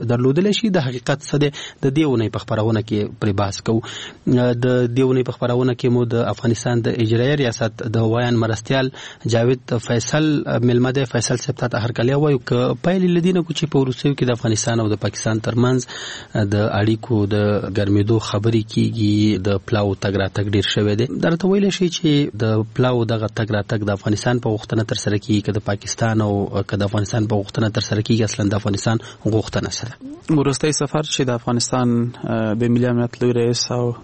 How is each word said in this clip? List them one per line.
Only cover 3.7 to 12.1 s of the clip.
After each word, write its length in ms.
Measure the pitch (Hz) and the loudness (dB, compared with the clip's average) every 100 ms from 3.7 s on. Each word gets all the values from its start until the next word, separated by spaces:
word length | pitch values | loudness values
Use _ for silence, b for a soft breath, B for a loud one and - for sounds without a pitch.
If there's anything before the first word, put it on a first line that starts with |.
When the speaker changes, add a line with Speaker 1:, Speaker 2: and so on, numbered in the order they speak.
| 113 | -2
Speaker 1:
اه، 760 | - - - - - 127 123 | -2 -12 -14 -8 0 2 2
د 320 | 120 127 127 120 120 | 2 2 2 2 2
دې 80 | 131 | 2
اونۍ 160 | 131 | 2
په 80 | 123 | 0
خپرونه 420 | 120 120 123 127 | -2 -2 2 0
کې 120 | 120 131 | 0 2
مو 200 | 123 120 | 2 2
د 100 | 117 | 0
افغانستان 680 | 110 110 120 117 131 120 | -2 -2 0 0 0 0
د 60 | 120 | 0
اجرایي 480 | - 113 117 123 147 | 0 2 2 2 2
ریاست 480 | 127 110 113 104 - 110 | 0 0 -4 -4 -4 0
د 20 | |
ویان 400 | 113 117 120 120 | 2 2 2 2
مرستیال 540 | 110 113 - 135 131 B B B 117 | 0 -2 0 0 0 B B B -2
جاوید 480 | 113 120 131 - 120 - | 2 2 2 0 -4 0
فیصل، 560 | 120 - 156 156 143 131 | -2 0 0 2 0 0
اه، 120 | 131 | 2
میلمه 320 | 120 123 127 | 4 4 4
دی. 140 | 131 135 | 2 0
فیصل 320 | - - 131 | -2 0 -2
صاحب، 200 | - - | -2 -4
تا 100 | 127 | -2
ته 100 | 120 | -2
هرکلی 360 | 110 117 117 | -2 0 2